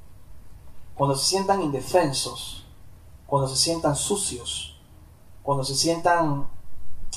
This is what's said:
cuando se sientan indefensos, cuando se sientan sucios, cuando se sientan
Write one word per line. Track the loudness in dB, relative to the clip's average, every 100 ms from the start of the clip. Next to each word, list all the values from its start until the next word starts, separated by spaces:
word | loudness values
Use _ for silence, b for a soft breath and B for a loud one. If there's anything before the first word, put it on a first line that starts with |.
| -18 -18 -16 -16 -14 -16 -12 -12 -10
cuando | 0 2 2
se | 2
sientan | 0 2 2
indefensos, | 2 -2 2 4 4 0 -4 -8 -12 -14 -16 -18 -18 -18 -20 -16 0
cuando | 0 2
se | 0
sientan | 0 2 0 0
sucios, | 0 -2 -2 -6 -8 -8 -10 -16 -20 -20 -20 -20 -20 -10
cuando | -2 0
se | 0
sientan | 0 2 2 4 4 2 2 2 0 -2 2 4 4 2